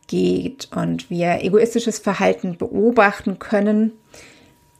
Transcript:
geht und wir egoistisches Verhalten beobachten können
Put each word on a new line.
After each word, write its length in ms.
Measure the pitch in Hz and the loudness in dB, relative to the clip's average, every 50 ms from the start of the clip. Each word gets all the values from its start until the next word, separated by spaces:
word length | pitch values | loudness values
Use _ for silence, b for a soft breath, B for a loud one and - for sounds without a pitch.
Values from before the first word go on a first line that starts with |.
| _ | _
geht 640 | - 180 180 185 180 185 180 175 180 - - - - - | -6 -2 0 2 2 0 0 -2 -6 -8 -10 -14 -10 -6
und 360 | 175 170 170 170 165 - - | -4 -2 -2 -4 -4 -6 -6
wir 320 | 175 170 170 175 175 - | -4 -2 0 0 0 0
egoistisches 560 | - 185 190 214 226 226 - 233 233 226 208 - | 0 2 2 4 2 2 0 -2 -2 -2 -4 -4
Verhalten 580 | - 208 190 - 196 185 185 - - 185 170 | -2 -4 -2 2 2 2 0 0 -2 -8 -6
beobachten 840 | - 190 - - 196 208 240 240 233 202 202 202 - - 202 185 - | -6 -6 -4 0 2 2 2 4 4 4 4 2 0 -6 -6 -6 -6
können 540 | - - 220 202 202 214 214 214 220 220 - - _ B B B B B B B B B B B B B _ _ | -6 -2 0 0 2 2 2 2 2 0 -2 -6 _ B B B B B B B B B B B B B _ _